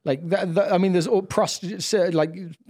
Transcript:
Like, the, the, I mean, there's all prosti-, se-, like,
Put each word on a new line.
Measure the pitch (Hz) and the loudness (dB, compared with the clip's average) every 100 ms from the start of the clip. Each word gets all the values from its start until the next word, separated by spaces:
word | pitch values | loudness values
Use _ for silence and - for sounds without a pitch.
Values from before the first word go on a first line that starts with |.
Like, | - 139 165 | -4 -4 -2
the, | 190 185 | -2 0
the, | 165 196 | 0 2
I | 185 | 4
mean, | 190 | 4
there's | 180 170 | 2 2
all | 214 | 0
prosti-, | 190 - 185 - 180 202 | 0 0 0 -2 -8 -8
se-, | - 214 175 | -2 0 2
like, | 165 156 170 175 160 _ | 2 0 -4 -14 -16 _